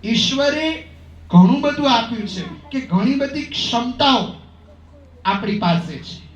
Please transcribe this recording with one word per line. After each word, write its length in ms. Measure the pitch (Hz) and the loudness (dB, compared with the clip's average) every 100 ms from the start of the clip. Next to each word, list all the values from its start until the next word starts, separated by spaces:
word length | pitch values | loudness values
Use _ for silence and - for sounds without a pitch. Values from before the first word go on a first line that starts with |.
ઈશ્વરે 800 | 208 233 - 262 285 302 320 311 - - - - - | 0 0 2 2 0 2 -2 -4 -10 -20 -20 -20 4
ઘણું 340 | 175 196 277 | 6 6 4
બધું 300 | 285 285 285 | 0 0 2
આપ્યું 360 | 233 226 226 196 | 2 0 -6 -6
છે, 140 | 185 | -8
કે 400 | 151 - - 269 | -10 -14 -8 -8
ઘણી 340 | - 180 233 277 | -2 0 2 0
બધી 260 | 277 294 | -2 -4
ક્ષમતાઓ 920 | - - - 233 247 254 285 240 170 - - - - - - - - - 190 | -8 -6 -2 -2 -2 0 2 2 0 -10 -20 -20 -20 -20 -20 -20 -20 -6 -4
આપણી 340 | 202 202 - | -2 -2 -2
પાસે 380 | 175 170 - 135 | 2 0 -2 -12
છે. 320 | - - - | -14 -16 -18